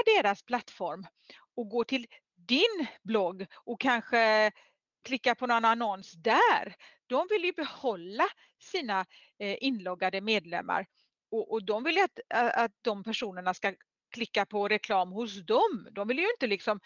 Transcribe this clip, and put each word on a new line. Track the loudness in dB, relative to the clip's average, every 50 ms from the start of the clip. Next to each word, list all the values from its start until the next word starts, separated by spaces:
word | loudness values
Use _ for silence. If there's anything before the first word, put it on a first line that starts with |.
| 4
deras | 6 4 6 4 2 0 -2 -4
plattform | -6 -6 -6 -6 -8 -10 -8 -6 -6 -8 -8 -14 -18 _ _ _ -20 -20 -20 _ _ -10
och | -10 -8 -4
gå | -2 -2 -2
till | 0 -2 -4 -4 -6 -20 -20 _ _ _
din | _ _ 0 2 4 4 2 2 0 -4 -6 -8 -10 -4
blogg | 0 0 2 2 0 -2 -6 -12 -14 -16 -14 -10
och | -8 -6 -2
kanske | 0 0 0 0 0 0 2 4 4 6 6 4 4 2 0 _ _ _ _ _ _ _ _ _ -10
klicka | -6 -6 -2 0 0 0
på | 0 0
någon | 0 2 2 4
annons | 2 2 2 0 -4 -4 -6 -10 -18
där. | -10 -4 0 4 4 6 6 6 4 2 0 -4 -12 -18 -20 -20 -20 _ _
De | -2 -2 0 0 2
vill | 0 0 0
ju | 0 -2
behålla | -4 -6 -8 -6 -6 -4 -4 -4 -4 -6 -6 -2 0 0 0 -2 _ _ _ _ _
sina, | -12 -8 -6 -4 -2 -2 -2 -2 -2 -4 -8 -20 -20 _ _ -8
eh, | -6 -4 -4 -2
inloggade | -2 -2 -2 -2 -4 -6 -4 -2 -2 -2 -2 -2
medlemmar. | 0 0 0 0 0 -2 -6 -6 -2 -2 -2 -2 -2 -4 _ _ _ _ _ _ _ -6
Och, | -4 -4 -2 -2
och | -4 -4 -2
de | -2 -4 -2 -2
vill | 0 2
ju | 2 2
att, | 2 0 -6 -8 -2
a-, | 0 0 2 2 2 0 0
att | -2 _ _
de | -4 -4 -4 -4 -6
personerna | -8 -6 -6 -6 -6 -6 -4 -4 -4 -2
ska | -2 -2 -4 -4 -6 _ _ _ _ _ _
klicka | -8 -8 -6 -2 0 -2 -2
på | 0 0 -2 0
reklam | 0 0 0 0 0 0 0 0 0
hos | -4 -6 -6 -6 -8 -8 -2
dem. | 2 2 4 4 2 0 -4 -8 -10
De | -8 -6 -4
vill | -2 -2 0
ju | 0 -2
inte | 0 0 0
liksom | -2 -2 0 -2 -2 -4 -4 -6